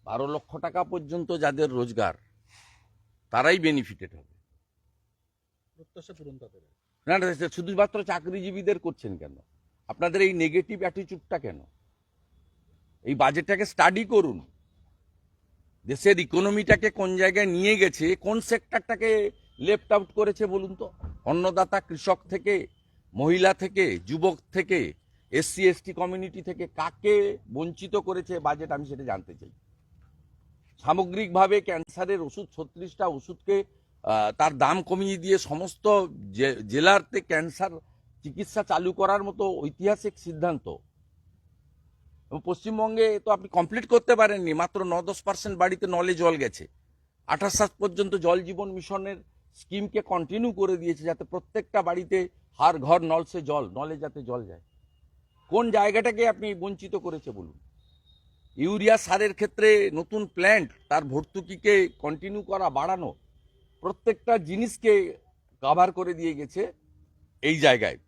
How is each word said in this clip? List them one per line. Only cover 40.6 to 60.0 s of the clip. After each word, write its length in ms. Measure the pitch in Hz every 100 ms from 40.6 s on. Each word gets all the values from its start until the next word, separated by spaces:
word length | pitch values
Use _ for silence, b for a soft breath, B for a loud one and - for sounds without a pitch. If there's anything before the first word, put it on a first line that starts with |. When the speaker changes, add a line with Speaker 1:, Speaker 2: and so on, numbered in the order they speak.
| - 73 _ _ _ _ _ _ _ _ _ _ _ _ _ _ _
Speaker 1:
এবং 100 | 151
পশ্চিমবঙ্গে 720 | 175 180 214 220 220 226 220 208
তো 120 | 214
আপনি 180 | 196 190
কমপ্লিট 380 | 175 170 220 220
করতে 300 | 240 - 233
পারেননি, 380 | 214 202 175
মাত্র 300 | 156 175 202
ন 180 | 185 170
দশ 200 | 175 190
পার্সেন্ট 360 | - 190 214 180
বাড়িতে 280 | 185 185 196
নলে 280 | 175 180
জল 220 | 175 170 160
গেছে। 320 | 123 - - _ _ _ _ _ -
আঠাশ 260 | 156 196
সাত 180 | 214 208 _
পর্যন্ত 360 | 202 175 196
জল 260 | 196 170 180
জীবন 300 | 175 190 202
মিশনের 440 | 185 170 196 196 190 - _ _
স্কিমকে 480 | _ - 196 202 214
কন্টিনিউ 500 | - 180 156 208 233
করে 240 | 190 190 180
দিয়েছে, 280 | 170 147
যাতে 200 | 160 160
প্রত্যেকটা 580 | 160 180 _ 220 - 208
বাড়িতে 460 | 170 175 175 190 180 _ _ -
হার 200 | 156 160
ঘর 240 | 135 175
নল 220 | 165 160
সে 180 | 165 180
জল, 280 | 147 147 107
নলে 280 | 101 151 156
যাতে 240 | 147 147
জল 240 | 120 123 101
যায়। 140 | 85 _ _ _ _ _ _ _ _ _
কোন 220 | 202 233
জায়গাটাকে 580 | 214 208 208 233 214 233
আপনি 260 | 220 208
বঞ্চিত 400 | 185 196 196 190
করেছে 360 | 196 147 156 -
বলুন? 280 | 101 85 73 - _ _ _ _ _ _ _ _ -
ইউরিয়া 400 | 160 208 214 220
সারের 380 | - 190 214
ক্ষেত্রে 560 | 190 208 - 214 214 202
নতুন 360 | 151